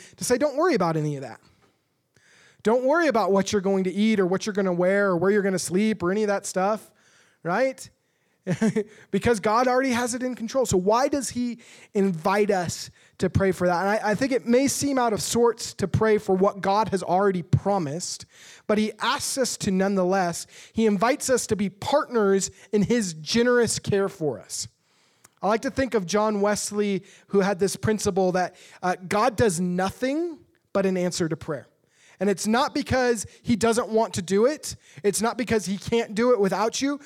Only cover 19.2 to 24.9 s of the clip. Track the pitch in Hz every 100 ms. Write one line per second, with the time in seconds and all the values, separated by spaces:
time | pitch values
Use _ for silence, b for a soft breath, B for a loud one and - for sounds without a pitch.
19.2 | - - 240 - - 185 190 196 180 196
20.2 | 175 170 - B B - 226 208 226 294
21.2 | - 247 - 202 196 - - 285 302 247
22.2 | 202 196 185 B B 208 185 240 196 156
23.2 | 151 233 240 240 226 - - 202 196 -
24.2 | 151 107 90 - - _ b